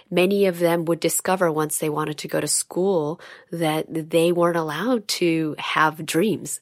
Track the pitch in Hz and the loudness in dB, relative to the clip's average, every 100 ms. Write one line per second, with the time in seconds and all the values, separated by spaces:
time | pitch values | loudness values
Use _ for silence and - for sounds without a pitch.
0 | _ 175 185 202 190 170 170 170 165 165 | _ 0 2 4 2 2 2 2 0 0
1 | 165 - - 190 170 151 151 - 156 147 | 0 -2 -2 2 2 0 -2 -2 -2 -2
2 | 151 151 - 160 147 - - 175 190 175 | -4 -6 -4 -4 0 -2 -2 -2 2 2
3 | 147 170 - - _ 170 160 156 - 156 | 0 -6 -12 -20 _ -4 0 0 -4 -6
4 | 156 165 170 175 170 170 156 151 226 240 | 0 2 4 4 2 2 -2 -4 -2 -2
5 | - - 175 165 156 - - - 156 156 | -2 0 2 2 -2 -4 -4 2 2 0
6 | 156 160 214 151 156 - | -2 0 2 0 -6 -12